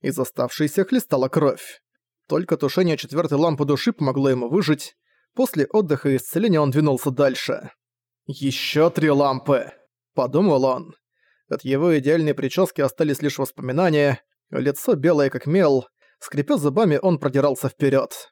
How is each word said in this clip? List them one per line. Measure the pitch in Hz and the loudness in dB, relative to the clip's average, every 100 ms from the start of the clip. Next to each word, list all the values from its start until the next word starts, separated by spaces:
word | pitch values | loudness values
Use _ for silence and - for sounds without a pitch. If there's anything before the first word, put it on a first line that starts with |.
из | - 156 | -6 -4
оставшейся | 127 - 123 - 151 202 | -6 -4 -6 -2 -2 0
хлестала | 190 254 - 139 131 | 0 0 0 -2 0
кровь. | - 143 - - - _ _ _ _ _ | 2 0 0 -12 -20 _ _ _ _ _
Только | 151 180 160 | -4 -2 -2
тушение | 139 - 180 147 | 0 0 0 0
четвертой | - 147 165 143 | -4 -4 0 2
лампы | 165 147 | 0 0
души | 143 139 - | 0 0 0
помогло | - 139 131 139 | 0 -2 0 0
ему | 127 120 | 0 0
выжить. | 170 151 147 - _ _ _ _ | 0 0 -2 -4 _ _ _ _
После | - 254 160 135 | -2 -2 0 0
отдыха | 214 180 143 143 | 0 0 0 0
и | 131 | 0
исцеления | - 170 226 160 | -2 -2 2 2
он | 143 | 2
двинулся | 135 151 131 - | 2 2 2 -2
дальше. | 127 139 127 - 127 - _ _ _ _ _ - | 2 0 0 -4 -6 -8 _ _ _ _ _ -16
«Еще | 147 139 131 - 151 165 | -6 -4 -4 -4 2 2
три | 170 156 | 2 2
лампы», | 143 143 131 139 135 - - _ _ _ | 2 2 0 0 -2 -2 -16 _ _ _
подумал | - 127 143 196 139 | -4 -2 2 2 2
он. | 131 127 165 - _ _ _ _ _ | 2 -2 -8 -20 _ _ _ _ _
От | - | -8
его | 131 135 170 156 | -2 0 2 2
идеальной | 135 165 151 | 2 0 0
прически | 135 127 - 180 - | -2 -2 0 -2 0
остались | 139 - 156 139 | -2 0 -2 0
лишь | 147 - | -4 -4
воспоминания, | 135 - - 135 180 151 143 131 _ _ _ | -8 -6 -4 0 2 2 2 0 _ _ _
лицо | 139 131 143 - | -4 -2 -2 -2
белое | 190 156 156 139 | 0 2 2 2
как | 127 143 | -2 -2
мел. | 180 165 131 - _ _ _ | 2 4 2 -2 _ _ _
Скрипя | - 139 147 277 | -8 -6 -2 0
зубами, | 147 139 214 143 | 0 2 2 2
он | 190 160 | 2 0
продирался | 143 135 143 131 135 | 0 2 0 0 -4
вперед. | - 143 131 120 - - | 0 2 2 0 -10 -18